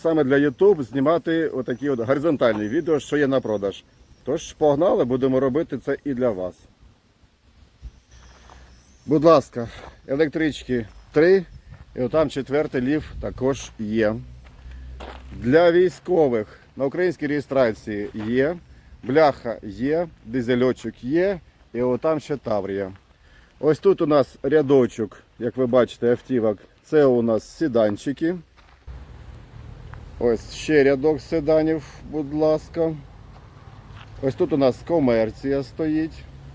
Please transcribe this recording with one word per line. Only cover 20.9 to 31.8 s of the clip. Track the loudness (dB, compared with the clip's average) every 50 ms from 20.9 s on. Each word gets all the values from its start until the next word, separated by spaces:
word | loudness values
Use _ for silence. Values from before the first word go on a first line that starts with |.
| -12 -10 -8
є, | -4 -2 0 0 0 -2 -6 -10 -20 _ _ _ _ -6
і | -4
отам | -2 -2 -2 0 0 -2 -2 -2
ще | -4 -6 -8
Таврія. | -8 -4 -4 -4 -2 -2 -4 -4 -4 -6 -6 -10 -16 _ _ _ _ _ _ -20 -20 -20 _ _ _
Ось | 0 0 0 4
тут | 4 2 4 4
у | 2
нас | 2 4 2 2 0 -4 -6 -2
рядочок, | 2 2 2 4 4 4 4 4 2 0 -6 -6 -6 -8 -18 _ _ _ -6
як | -6 -6 -2
ви | -2 -2
бачите, | 2 4 4 4 2 0 -2 0 0
автівок. | 0 0 -2 -4 -2 0 0 0 -2 -2 -10 _ _ _ _
Це | 0 4 4 6
у | 6 4 4
нас | 2 2 0 -2 -2
седанчики. | -8 -6 -4 -4 0 2 2 2 2 0 -4 -6 -8 -6 -4 -4 -4 -4 -6 -10 _ _ -20 _ _ -20 _ _ -18 -18 -18 -18 -20 -20 -20 -20 -20 -20 -20 -20 -20 -20 -20 -18 -18 -18 -18 -18 -18 -18 -18 -18 -18 -8 -2
Ось | 0 0 0 -2 -4 -12 -14
ще | -10 -2 2 4 4 6
рядок | 4 4 2 2 0 -2 -2
седанів, | -4 -4 -4 -2 0 2 2 2 2 2 -2 -4